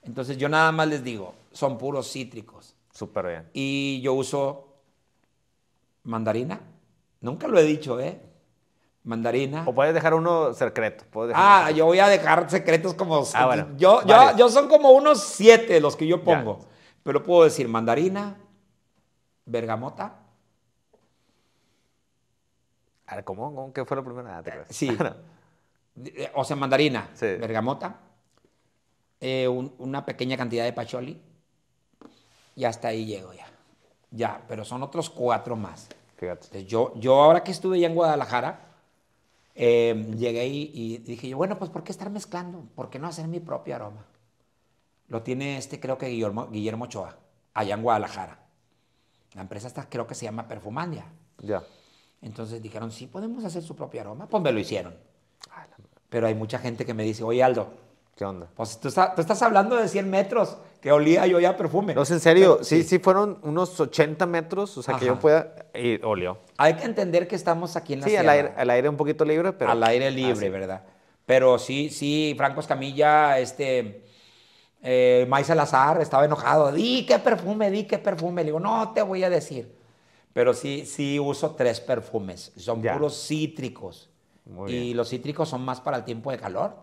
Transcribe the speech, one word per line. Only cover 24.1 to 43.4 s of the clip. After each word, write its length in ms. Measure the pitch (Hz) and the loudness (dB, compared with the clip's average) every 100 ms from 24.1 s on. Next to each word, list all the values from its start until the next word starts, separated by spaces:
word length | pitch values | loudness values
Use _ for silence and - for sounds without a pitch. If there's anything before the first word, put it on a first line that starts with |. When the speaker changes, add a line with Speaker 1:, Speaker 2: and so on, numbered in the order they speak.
| 123 120 | -16 -16
Speaker 2:
Ah, 120 | 87 | -16
te 80 | 82 | -16
creas. 160 | - - | -18 -18
Speaker 1:
Sí. 260 | 127 139 107 | -8 -6 -4
Speaker 2:
<laughs> 40 | 127 - - _ _ _ _ _ _ - | -4 -6 -20 _ _ _ _ _ _ -20
Speaker 1:
Eh, 320 | 127 - 135 | -20 -14 -10
o 100 | 135 | -8
sea, 120 | 131 143 | -6 -6
mandarina, 520 | 139 135 151 120 95 | 0 2 2 -2 -10
Speaker 2:
Sí. 100 | - | -8
Speaker 1:
bergamota, 720 | 110 92 113 110 113 139 - - _ _ _ _ _ _ _ _ _ _ _ _ | -6 -6 -6 -4 -4 -6 -10 -16 _ _ _ _ _ _ _ _ _ _ _ _
eh, 300 | 127 131 127 | -6 -2 -2
un, 260 | 123 135 - | -4 -8 -12
una 260 | 127 139 | -10 -10
pequeña 320 | 143 127 127 131 | -10 -8 -6 -6
cantidad 260 | 123 117 | -6 -4
de 100 | 117 | -4
pacholi 440 | 120 117 123 127 160 _ _ _ _ _ _ _ _ - _ _ _ _ | -6 -10 -10 -12 -16 _ _ _ _ _ _ _ _ -20 _ _ _ _
y 100 | - 123 | -8 -6
hasta 220 | 110 117 | -6 -8
ahí 180 | 113 110 | -8 -8
llego 260 | 98 92 | -10 -14
ya. 140 | 90 - _ _ _ _ _ _ | -20 -20 _ _ _ _ _ _
Ya, 340 | 110 113 - - | -8 -8 -8 -14
pero 200 | 110 104 | -14 -12
son 160 | 123 | -12
otros 260 | 135 165 165 | -10 -8 -10
cuatro 480 | - 123 113 - 113 | -6 -2 -2 -4 -10
más. 320 | 95 80 - - _ _ | -10 -16 -20 -20 _ _
Speaker 2:
Fíjate. 300 | 90 87 - | -12 -12 -16
Speaker 1:
Entonces, 180 | 98 95 | -18 -6
yo, 260 | 113 127 120 | -2 -2 -2
yo 180 | 120 135 | 2 6
ahora 200 | 147 175 | 8 6
que 80 | 175 | 0
estuve 300 | 175 190 185 | -8 -2 0
ya 60 | 170 | 0
en 80 | |
Guadalajara, 640 | 165 165 151 123 123 127 190 _ _ _ _ _ _ _ _ _ | 2 0 0 -2 -4 -4 -10 _ _ _ _ _ _ _ _ _
eh, 580 | - 120 120 117 110 110 110 | -2 2 4 2 -2 -6 -6
llegué 280 | 120 117 123 | -4 -4 -6
y, 220 | 143 151 | -8 -12
y 240 | 143 113 117 | -12 -12 -12
dije 320 | 120 113 127 | -14 -16 -12
yo, 80 | 135 | -8
"Bueno, 200 | 190 202 | -6 -6
pues, 120 | 180 | -10
¿por 120 | - | -14
qué 100 | - | -16
estar 180 | 196 196 | -14 -12
mezclando? 560 | 208 - 175 175 175 120 | -14 -12 -14 -14 -18 -20
¿Por 160 | - 120 | -16 -16
qué 80 | 127 | -12
no 80 | 165 | -14
hacer 180 | 160 160 | -12 -10
mi 140 | 170 | -12